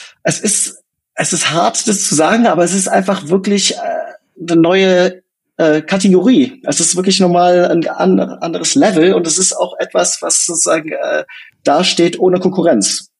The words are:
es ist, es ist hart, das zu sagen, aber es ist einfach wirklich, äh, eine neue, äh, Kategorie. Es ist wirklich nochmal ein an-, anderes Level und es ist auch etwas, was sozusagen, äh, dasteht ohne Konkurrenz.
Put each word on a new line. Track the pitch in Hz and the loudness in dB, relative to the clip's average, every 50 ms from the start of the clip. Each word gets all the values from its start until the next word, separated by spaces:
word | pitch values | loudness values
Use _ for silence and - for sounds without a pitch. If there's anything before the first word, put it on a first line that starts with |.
| - - - _ - | -20 -20 -16 _ -6
es | 165 156 - | -6 -4 -4
ist, | - 208 - - - - - - _ _ _ _ _ _ _ | -4 -4 -2 -4 -4 -6 -10 -14 _ _ _ _ _ _ _
es | - 160 - 185 | -6 -6 -4 -4
ist | - - - 147 | -4 -4 -2 -2
hart, | 170 202 226 226 - - | 0 0 0 -2 -2 -2
das | 226 202 190 - - | -2 -2 -2 -2 -2
zu | - | 0
sagen, | 147 156 165 208 226 233 | 0 2 2 2 2 2
aber | 220 160 170 175 | 2 2 2 0
es | 170 180 | 0 0
ist | 196 190 - | -2 -2 0
einfach | 226 190 185 208 196 190 - 143 | 0 0 0 -2 -4 -4 -4 -2
wirklich, | 180 196 190 202 202 202 190 - - | -2 -2 0 0 -2 0 0 -2 -4
äh, | - - - - - - - - - _ _ _ - | -4 -6 -6 -6 -6 -8 -10 -14 -20 _ _ _ -14
eine | 160 170 170 165 | -6 0 2 2
neue, | 165 170 185 190 190 185 185 180 180 180 185 - _ _ _ _ _ _ _ - | 4 4 4 4 4 4 4 2 2 0 -2 -6 _ _ _ _ _ _ _ 0
äh, | 165 156 151 156 151 | 2 2 2 0 0
Kategorie. | - 190 196 190 202 180 180 180 247 254 170 127 - - - - | -2 -2 0 4 4 4 4 4 4 4 4 2 0 -2 -8 -8
Es | - 143 - | -6 -4 -2
ist | 165 - - | -2 -2 -2
wirklich | 180 185 202 185 180 | -2 0 0 0 2
nochmal | 185 180 175 175 175 180 180 180 180 | 2 2 2 4 4 4 4 4 2
ein | - - 170 160 | 2 0 0 -2
an-, | - - - 208 190 185 185 | -2 -4 -2 0 2 2 2
anderes | - - - - - 165 160 156 165 - - | 0 -2 -6 -8 -8 -8 -6 -6 -4 -2 0
Level | 139 156 214 190 156 160 185 196 | 2 2 2 4 4 4 4 4
und | - - | 2 0
es | 165 160 185 | 0 -2 -2
ist | 190 - - | -2 -2 -2
auch | - 185 - - - | -2 -4 -6 -6 -6
etwas, | 170 - - 180 175 175 - - - | -8 -4 -2 -2 -2 -2 -2 -4 -4
was | 175 - - - | -4 -2 -2 -2
sozusagen, | - 170 156 - 175 165 160 156 156 139 | -2 -4 -4 -2 -2 -2 -2 -4 -6 -8
äh, | 139 143 156 156 156 - - - - - - _ _ - | -8 -6 -4 -4 -6 -6 -8 -14 -20 -20 -20 _ _ -2
dasteht | 147 143 160 180 180 - - 170 175 175 - | 0 0 2 0 0 0 2 0 0 2 2
ohne | - 180 180 180 | 2 2 2 2
Konkurrenz. | 185 185 - - 160 - - 107 95 - - - - - _ _ | 0 -2 0 0 2 2 2 2 0 -2 -4 -8 -10 -14 _ _